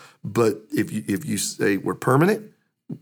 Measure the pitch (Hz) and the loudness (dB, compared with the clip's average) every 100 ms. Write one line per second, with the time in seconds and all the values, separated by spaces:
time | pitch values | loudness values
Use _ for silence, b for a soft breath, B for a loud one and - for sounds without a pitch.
0 | B B - 104 113 104 - 120 92 107 | B B -6 2 2 2 -6 -4 -2 -4
1 | 104 98 - 101 - - 107 98 95 - | -2 -4 -2 -4 -4 -2 0 0 -2 -2
2 | - 131 180 220 - _ _ _ _ - | 2 4 4 2 -4 _ _ _ _ -16